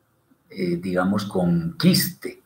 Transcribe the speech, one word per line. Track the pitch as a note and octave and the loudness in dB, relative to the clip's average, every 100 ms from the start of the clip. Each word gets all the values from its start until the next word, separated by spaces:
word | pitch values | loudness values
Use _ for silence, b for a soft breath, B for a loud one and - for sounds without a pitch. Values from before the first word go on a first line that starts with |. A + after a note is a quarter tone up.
| _ _ _ _ _ | _ _ _ _ _
eh, | F#2+ F2+ E2+ | -6 -4 -2
digamos, | F#2 F2+ F#2 G#2+ - | -2 0 0 0 -2
conquiste, | F#2 F2 E2+ E2 - - - - - - - | 0 2 0 -2 2 4 4 0 -6 -14 -14